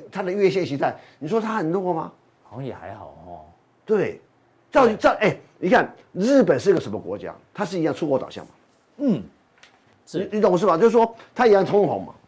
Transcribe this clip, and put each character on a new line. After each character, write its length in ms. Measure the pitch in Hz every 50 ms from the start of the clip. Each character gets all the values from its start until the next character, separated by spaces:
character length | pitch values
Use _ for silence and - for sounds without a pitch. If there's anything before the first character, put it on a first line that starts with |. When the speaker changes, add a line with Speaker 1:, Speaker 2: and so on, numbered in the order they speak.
| - -
Speaker 1:
它 120 | - 196 202
的 80 | 180
月 180 | 190 208 196 180
线 160 | - 190 165
形 100 | 117 143
态， 200 | 131 160 123 104 - - - _ -
你 80 | 143
说 120 | 156 220 226
它 160 | 208 220 220
很 160 | 214 160 160
弱 220 | 175 202 185 180 170
吗？ 180 | 160 - 175 - _ _ _ _ _ _
Speaker 2:
好 120 | _ 107
像 100 | 127 139
也 80 | 120 101
还 180 | - 85 95 98
好 200 | 92 85 71 80 80 85
哦。 180 | 90 87 78 78 - _ _ _ _ _ _ _
Speaker 1:
对， 340 | - 220 190 143 90 - - _ _ _ _ _ _ _ _ _ _
照 140 | - 294 254
理， 80 | 220 214
Speaker 2:
对。 40 |
Speaker 1:
照-， 180 | - - 277 - -
哎， 160 | 214 170 - - - _ _ -
你 100 | - 185
看 240 | 247 196 - - - - _ _ -
日 280 | 175 202 254 285 269
本 180 | 202 156 143 123
是 140 | - 196 185
个 60 | 151
什 120 | - 110
么 60 | 104
国 180 | 95 - 87 101
家？ 200 | 92 87 82 80 - _ _ -
它 100 | - 202
是 140 | 165 190
一 60 | 170 156
样 100 | 151 -
出 160 | - 170 147
口 80 | 131
导 100 | 123 73 -
向 120 | - 90 -
嘛。 60 | - _ _ _ _ _ _ _ _ _
Speaker 2:
嗯。 260 | - 285 254 180 113 82 - _ _ _ _ _ _ _ - _ _ _ _ _ _ _
是。 120 | - - 165
Speaker 1:
你， 100 | 196 - 208
你 40 | 214
懂 160 | 208 190 180
是 80 | 165 -
吧？ 100 | 185 165
就 80 | 165 226
是 40 | 226
说 260 | 214 226 226 226 - - - - -
它 100 | - 247
一 60 | 226
样 120 | 196 196 185
通 220 | 131 190 208 190
膨 140 | 135 110 98
嘛， 140 | 85 - - _ _